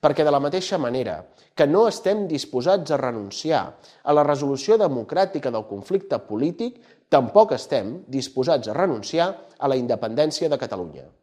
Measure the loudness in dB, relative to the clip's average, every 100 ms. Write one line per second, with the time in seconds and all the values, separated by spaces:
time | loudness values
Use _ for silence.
0 | 2 4 4 4 0 -2 -4 -4 -2 -2
1 | -4 -6 -12 _ _ 0 4 6 4 2
2 | -2 -2 -2 -4 -4 -2 0 0 0 -2
3 | -2 -6 -8 -8 -2 -2 -2 -12 -20 _
4 | 2 4 4 2 0 -2 2 4 4 0
5 | -2 0 0 0 -4 -4 -6 -12 -4 -4
6 | -2 -6 -4 -4 -2 -2 -8 -8 -20 _
7 | _ 2 4 4 4 2 -2 -2 -2 -10
8 | -8 -6 -6 -2 0 0 0 -2 0 -2
9 | -4 -2 -2 -2 -16 _ -2 0 0 -2
10 | -2 0 0 0 -2 -2 -4 -8 -10 -12
11 | -20 _